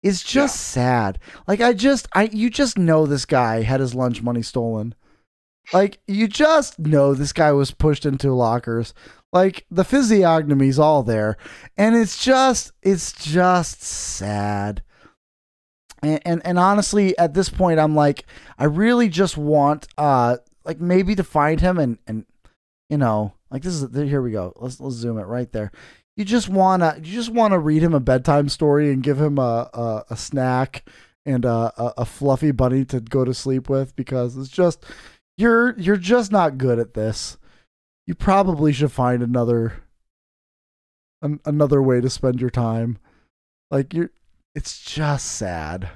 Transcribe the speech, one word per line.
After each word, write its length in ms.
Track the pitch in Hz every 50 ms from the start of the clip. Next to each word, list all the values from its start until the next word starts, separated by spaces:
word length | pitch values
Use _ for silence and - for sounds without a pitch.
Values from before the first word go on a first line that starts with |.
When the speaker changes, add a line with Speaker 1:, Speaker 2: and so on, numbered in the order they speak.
Speaker 1:
It's 220 | - 196 196 180 -
just 320 | - - 269 285 262 -
Speaker 2:
Yeah. 160 | - - -
Speaker 1:
sad. 480 | - 127 123 127 123 120 110 98 185 - - - - - -
Like, 140 | - 196 208
I 140 | 233 240 240
just, 340 | 190 226 277 277 233 - - -
I, 100 | 185 214 226
you 180 | 214 214 226 240
just 280 | - - 285 240 -
know 280 | 196 180 165 160 156 156
this 200 | 143 143 135 -
guy 360 | - 147 127 123 113 113 113 110
had 180 | 110 135 131
his 120 | 135 123 117
lunch 280 | 127 127 123 120 104
money 200 | 110 123 120 117
stolen. 540 | 110 - - 127 117 113 113 107 107 117 117 _ _ _ _ _ _ _ _ _ _ _ _ _ _ - -
Like, 260 | 185 202 196 - _ _
you 200 | - 196 208 226
just 520 | 208 - - 302 311 320 302 254 - - -
know 340 | 160 151 156 143 139 139 139
this 200 | 131 143 143 -
guy 180 | - 160 151
was 200 | 143 139 139 131
pushed 340 | - _ - 151 147 - -
into 280 | 147 135 127 - 139 131
lockers. 600 | 123 120 113 117 120 - 117 113 117 117 - - - - - - _ _ _ -
Like, 320 | 180 185 196 185 - - _
the 140 | 175 175 185
physiognomy's 960 | - 254 285 269 214 220 202 185 170 165 160 151 147 147 135 135 135 131 143
all 240 | 151 156 156 143 120
there. 340 | 113 113 110 107 107 104 - - - - - - - _
And 180 | - 202 220 226
it's 280 | 233 226 185 - - -
just, 480 | 254 262 262 262 262 233 - - - _ _
it's 300 | _ 190 196 170 - -
just 720 | - - - 147 151 180 180 180 180 180 165 - - - -
sad. 1000 | - - - - - - - 98 104 - 101 101 104 104 101 101 104 101 - - _ _ _ _ _ _ _ _ _ _ _ _ _ _ _ _ _ _ _ _ _ - _
And, 180 | - 151 156 151 _
and, 160 | 175 170 170 -
and 120 | 180 180
honestly, 580 | 180 180 190 202 208 202 - - 208 202 190 180 -
at 140 | 170 160 147
this 140 | 190 190 -
point, 300 | - - 185 180 165 160
I'm 140 | 156 156 151
like, 320 | 151 147 143 143 - - - - - - - -
I 60 | - 139
really 460 | 151 147 170 214 233 247 240 240 202
just 280 | 156 170 190 170 -
want, 480 | 151 147 147 156 147 139 143 - - - - -
uh, 400 | - 151 147 135 127 120 120 123 120 _ _ _ _ _
like, 160 | 156 160 151
maybe 340 | 170 175 180 185 196 180 220
to 80 | 190 180
find 360 | - - 156 143 151 165 160
him 180 | 175 185 180
and, 220 | 170 147 123 113 _ _
and, 180 | - 110 110 - _ _ _ _ _ _ _ _ _ _ _ _ _
you 80 | 151
know, 360 | 147 135 117 110 107 107 98 _ _ _ _
like, 100 | - 131
this 120 | 151 185 175 151 139
is, 100 | 117 120
here 280 | 139 147 139 147 139
we 100 | 127 120
go. 220 | 107 104 90 90 -
Let's, 240 | - 120 127 127 -
let's 160 | 135 139 123
zoom 240 | 117 117 120 113 107
it 60 | 95
right 240 | 92 117 123 123 -
there. 200 | - 110 107 98 - - - - - _ _ _ _
You 100 | - 208
just 240 | 190 226 240 208 190
wanna, 460 | 190 190 190 190 190 185 170 160 147
you 160 | 147 156 160 196
just 160 | 240 233 233
wanna 300 | 226 240 226 208 196 180
read 240 | 151 151 151 156 165
him 100 | 170 160
a 60 | 143
bedtime 500 | 123 131 127 127 127 - 143 147 147 143
story 420 | - - 160 147 143 147 151 147
and 120 | 135 131 127
give 180 | 147 139 135
him 160 | 151 151 143
a, 320 | 139 131 120 117 117 120 - -
a, 320 | 123 120 117 110 107 - _
a 60 | 113
snack 680 | - - - 143 135 127 127 127 127 131 - - - - - - - - _ _ _ _
and 200 | 143 135 123 120
a, 260 | 123 117 113 117 113 -
a, 160 | - 117 120 - -
a 60 | 120
fluffy 460 | - - - 139 139 135 - 156 151
bunny 340 | 135 113 131 123 127 135 135
to 140 | 131 - 127
go 240 | 113 113 - 135 127
to 100 | 123 123
sleep 360 | - - 135 131 131 123 -
with, 260 | 139 135 135 131 _
because 400 | - 127 - 135 127 123 123 123
it's 120 | 131 135 131
just, 340 | - - 180 170 - _ - - - - - - _ _ _ _ _
you're, 400 | - 208 233 226 233 240 247 233
you're 180 | 226 170 180 208
just 340 | 190 175 185 233 247 220 190
not 260 | 208 196 175 156 135
good 220 | 131 131 127 120 117
at 140 | 117 - -
this. 420 | 107 107 110 110 - - - - - - - _ _ _ _ _ _ _ _ _ _ _
You 100 | - 170
probably 580 | _ - 202 190 196 196 185 170 143 151 151 143
should 180 | 123 147 131
find 300 | - - 127 123 123 120 120
another, 600 | 117 123 123 120 120 120 117 113 113 - - - _ _ _ _ _ _ _ _ _ _ _ _ _ _ _ _ _ _ _ _ _ _ _ _ _ _ _
an-, 180 | - 147 151 147 _
another 360 | 151 147 147 147 139 147 139
way 200 | 135 131 127 123
to 80 | 120 127
spend 320 | - - - 131 123 127
your 80 | 127 123
time. 480 | - 127 117 113 113 113 113 120 117 - _ _ _ _ _ _ _ _ _ _ _ _ _ _
Like, 220 | - 139 139 135 165
you're, 180 | 165 170 - _ _ _ _ _ _ _ _ _
it's 280 | 147 - - - - -
just 420 | - - 151 156 147 143 135 - - -
sad. 520 | - 110 92 87 82 78 78 85 90 95 87 -